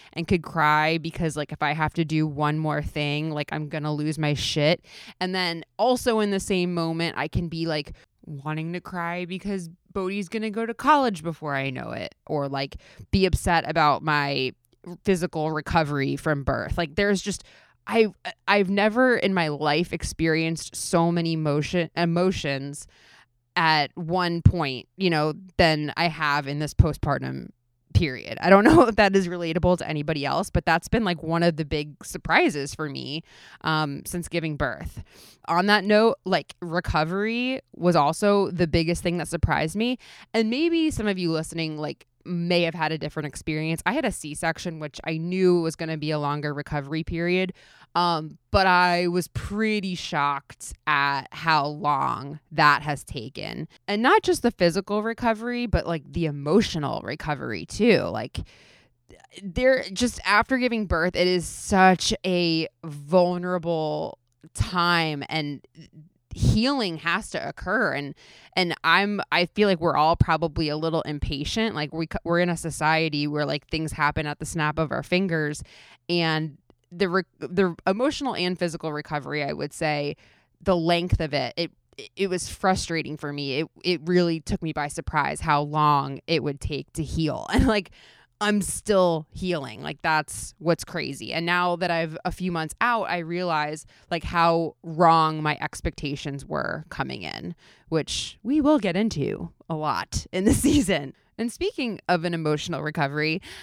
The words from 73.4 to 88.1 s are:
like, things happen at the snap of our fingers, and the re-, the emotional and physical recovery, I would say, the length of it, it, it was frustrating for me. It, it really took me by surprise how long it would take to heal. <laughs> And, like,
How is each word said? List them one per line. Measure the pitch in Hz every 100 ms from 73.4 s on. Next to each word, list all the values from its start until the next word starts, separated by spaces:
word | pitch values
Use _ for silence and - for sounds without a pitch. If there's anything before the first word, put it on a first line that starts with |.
| 143
like, | 151 -
things | 151 160
happen | - 147 156 151
at | 147
the | 160
snap | 170 151 156
of | 156
our | 123
fingers, | 143 180 190 165 147 147 - - - - -
and | 175 165 156 156 - _ _ _ 175
the | 190
re-, | 185 175 -
the | 135 180 185 165 190
emotional | 202 277 - 277 -
and | 180 180
physical | 175 165 160
recovery, | 147 - 147 139 147
I | 143
would | 147 147
say, | - 160 147 143 156 _ _ _ _
the | 180 175
length | 165 170 180 -
of | 156
it, | 139 123 -
it, | 165 _ _ - 110 -
it | 196
was | 175 -
frustrating | - 190 190 - 165 - 151
for | 147
me. | 143 139 131
It, | 160 _
it | 175 170 160
really | 180 170 165
took | - 196
me | 160
by | 151 143
surprise | - - 156 139 -
how | 160 147
long | 147 151 151 143 139 135 -
it | 156
would | 143 143
take | - 143 -
to | -
heal. | 147 - 156 123 -
<laughs> |
And, | - 262
like, | 208 - - -